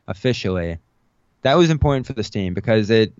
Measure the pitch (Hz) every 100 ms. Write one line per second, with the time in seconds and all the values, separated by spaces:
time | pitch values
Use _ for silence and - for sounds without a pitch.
0 | - 101 131 120 98 90 85 82 _ _
1 | _ _ _ _ 131 156 165 156 147 135
2 | - 110 104 107 92 90 - 110 104 113
3 | 107